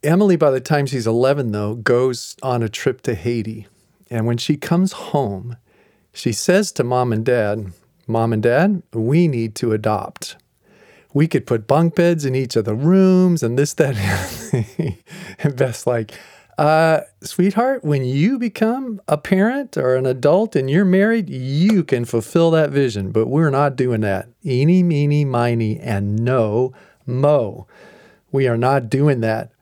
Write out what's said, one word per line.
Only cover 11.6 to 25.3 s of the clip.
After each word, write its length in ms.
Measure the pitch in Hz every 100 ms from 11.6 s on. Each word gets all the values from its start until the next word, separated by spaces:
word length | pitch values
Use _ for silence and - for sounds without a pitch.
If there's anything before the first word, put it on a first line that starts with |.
| 107
bunk 280 | 143 170
beds 300 | 165 170 170
in 100 | 143
each 220 | 131 127 120
of 80 |
the 100 | 104
rooms 680 | 107 147 190 190 185 185 170
and 160 | 117 123
this, 160 | 147
that, 220 | - 143 117
<laughs> 0 |
and 20 |
the 140 | 98
other 500 | 95 90 - - -
thing." 360 | 107 - 160 - _ - - -
And 160 | 156 127
Beth's 300 | 135 117 -
like, 260 | 120 110 - - - _ -
"Uh, 440 | 151 156 165 160 - _
sweetheart, 640 | - - 185 202 247 269
when 180 | 156 143
you 340 | 127 135 180 269
become 640 | 233 - 220 254 262 208 -
a 100 | 147
parent 580 | - 190 208 269 269 -
or 180 | 127
an 120 | 131 131
adult 500 | 127 139 175 220 -
and 140 | 131
you're 160 | 151 196
married, 420 | 185 202 233 185
you 560 | 135 127 139 185 214
can 220 | - 123 120
fulfill 440 | 117 104 170 165
that 180 | 160 151
vision, 400 | 139 135 101 98
but 140 | 110 113
we're 220 | 139 160
not 260 | 135 143 127
doing 240 | 127 113
that. 280 | 107 95 - _
Eeny, 400 | 170 127 147 185
meeny, 440 | 175 147 147 147
miny, 520 | 139